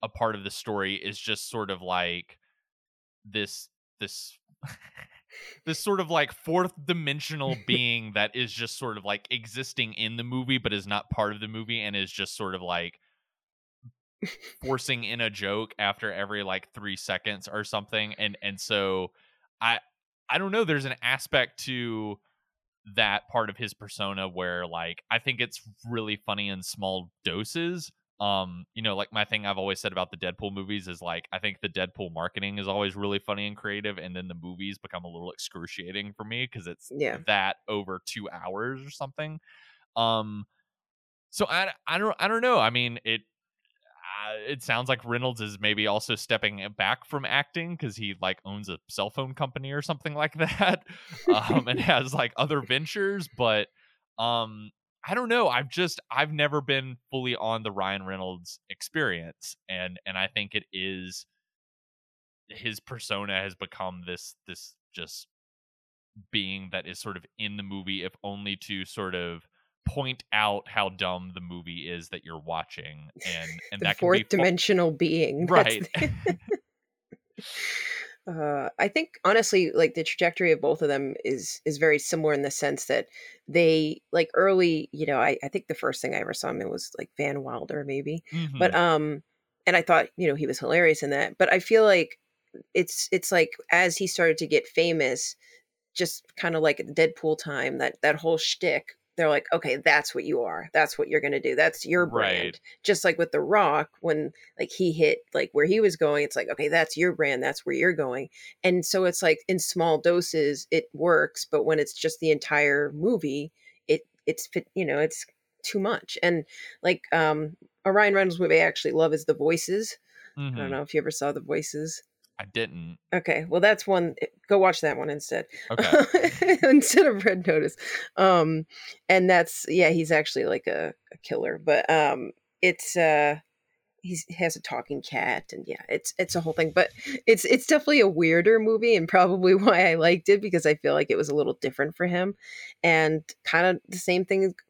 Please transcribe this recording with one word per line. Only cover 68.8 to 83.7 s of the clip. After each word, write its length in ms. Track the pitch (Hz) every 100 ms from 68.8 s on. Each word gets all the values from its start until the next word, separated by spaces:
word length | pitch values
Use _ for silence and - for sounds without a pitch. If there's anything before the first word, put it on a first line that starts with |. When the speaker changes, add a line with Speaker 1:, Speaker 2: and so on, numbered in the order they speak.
Speaker 1:
sort 300 | 92 - 95
of 320 | 90 87 85 _ _ _ _ -
point 360 | 147 131 127 -
out 360 | 104 107 101 -
how 200 | 110 98
dumb 440 | 92 92 90 92
the 60 | 90
movie 480 | 87 87 85 85 78
is 180 | 87 82
that 140 | 90
you're 140 | 78 80
watching, 680 | 78 82 78 - 78 76 76 -
and, 360 | 90 82 80 82 -
and 120 | 101
Speaker 2:
<laughs> 20 | 196
The 0 |
Speaker 1:
that 120 | 202
can 120 | 180
be 140 | 196
Speaker 2:
fourth 40 | - 196
Speaker 1:
fu- 80 |
Speaker 2:
dimensional 460 | 180 175 - 185 170
being. 580 | 156 170 165 151 139 175
That's 220 | 175 113 113
Speaker 1:
Right. 120 | 180
Speaker 2:
the 160 | - 302 - 403
<laughs> 120 | - - 415 _ _ _ _ _ - _ - - - - - - - - - -
Uh, 420 | 160 147 143 - -
I 100 | 202
think, 300 | 311 320 -
honestly, 460 | 180 220 220 196 170
like, 220 | - 160
the 100 | 160
trajectory 480 | 156 - 175 170 175
of 80 | 156
both 220 | 147 156
of 60 | 151
them 260 | 139 139 -
is, 360 | - 131 165 -
is 140 | 156 143
very 200 | 160 147
similar 340 | - 165 156
in 100 | 143
the 80 | 139
sense 360 | - 143 143 -
that 220 | 131 - - - - -
they, 540 | 160 165